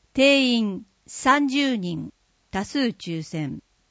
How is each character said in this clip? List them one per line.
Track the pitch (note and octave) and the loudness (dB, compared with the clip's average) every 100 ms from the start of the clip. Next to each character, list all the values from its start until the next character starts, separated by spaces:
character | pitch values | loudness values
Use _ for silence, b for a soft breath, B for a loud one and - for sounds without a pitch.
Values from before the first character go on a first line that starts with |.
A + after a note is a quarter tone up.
| _ | _
定 | - C4+ C#4 B3+ | 2 4 6 4
員、 | A#3 G#3+ F#3+ - _ - | 2 0 -4 -10 _ -20
三 | - C4 C#4 C#4+ | -4 2 2 2
十 | C4+ C#4 A#3 | 0 0 0
人、 | F3+ E3 - - _ _ _ | -4 -6 -8 -14 _ _ _
多 | F#3+ | -8
数 | G3+ C#4+ B3 | -4 -2 -2
抽 | - - E3 | -2 -8 -8
選。 | D#3 E3 D3 D#3 - _ _ | -6 -6 -6 -8 -14 _ _